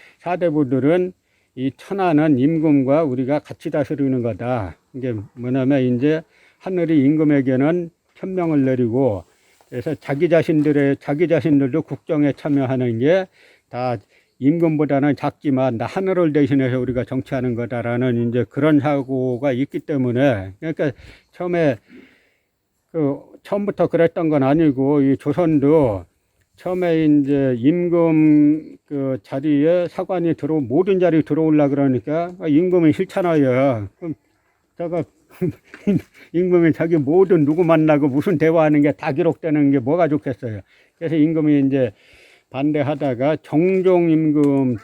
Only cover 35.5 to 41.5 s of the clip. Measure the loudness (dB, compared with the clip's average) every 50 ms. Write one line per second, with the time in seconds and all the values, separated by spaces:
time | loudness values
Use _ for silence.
35.5 | -6 -8 _ _ -20 -6 -2 -2 -2 -2 -2 _ _ -20 -20 _ -4 -2 0 2
36.5 | 2 4 4 2 2 0 -2 0 0 0 0 2 2 2 4 4 4 2 2 2
37.5 | 0 0 2 2 4 2 4 2 2 2 0 0 -2 -2 -2 0 0 0 0 2
38.5 | 2 2 2 2 2 2 2 0 0 -2 -6 -6 -4 0 0 -2 -2 -2 -4 -2
39.5 | 0 0 2 2 0 0 0 -2 0 0 0 0 0 -4 -4 -6 -8 -8 -8 -10
40.5 | -10 -10 -14 _ _ _ _ _ _ _ -8 -4 0 0 2 2 2 0 2 2